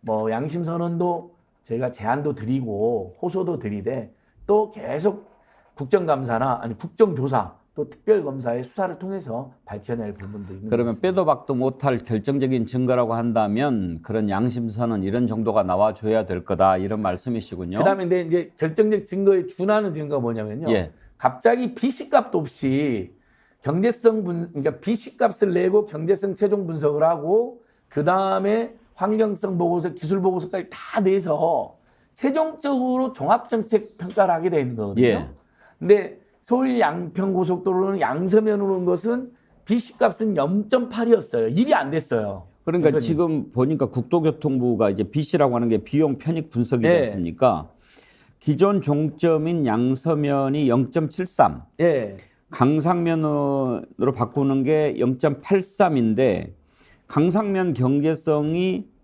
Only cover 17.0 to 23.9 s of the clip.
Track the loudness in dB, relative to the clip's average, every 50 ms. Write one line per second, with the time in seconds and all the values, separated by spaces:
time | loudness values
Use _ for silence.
17 | -2 -2 -4 -4 -6 -6 -6 -6 -6 -8 -10 -10 -8 -6 -2 0 2 2 2 0
18 | 0 0 0 0 0 0 -2 -2 -2 -4 _ _ -4 -4 2 2 2 2 2 -2
19 | -4 -6 -4 -2 0 0 0 0 -2 -4 -6 -4 -2 0 0 0 0 -2 -6 -6
20 | -6 -4 -4 -2 -2 -2 -4 -4 -6 -6 -8 -6 -2 0 0 0 0 -4 -10 _
21 | _ -20 _ _ -4 -2 -2 2 0 0 2 2 -2 -6 -6 -4 -4 -4 -4 -4
22 | -10 2 2 2 2 2 -4 -4 -4 -4 -8 -6 -2 -2 0 0 0 0 -2 -4
23 | -6 -8 -14 _ _ _ _ _ _ _ _ _ _ -4 -2 0 0 0